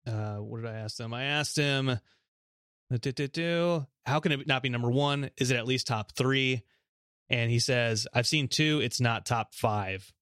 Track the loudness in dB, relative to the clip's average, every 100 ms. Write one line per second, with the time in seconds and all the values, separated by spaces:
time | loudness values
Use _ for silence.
0 | -4 -4 -4 -6 -8 -8 -8 -6 -8 -8
1 | -6 -4 -2 0 0 0 2 2 0 -2
2 | _ _ _ _ _ _ _ _ _ -4
3 | -2 -4 -4 -2 0 2 2 0 -2 _
4 | -2 0 2 0 0 0 0 0 2 4
5 | 2 0 -4 -2 0 2 2 -2 0 -4
6 | -4 0 2 4 2 0 -6 _ _ _
7 | _ _ _ 0 2 2 2 2 2 0
8 | -2 0 0 0 0 2 2 2 0 0
9 | 0 0 -2 -2 -2 -2 0 0 -2 -8
10 | -12 _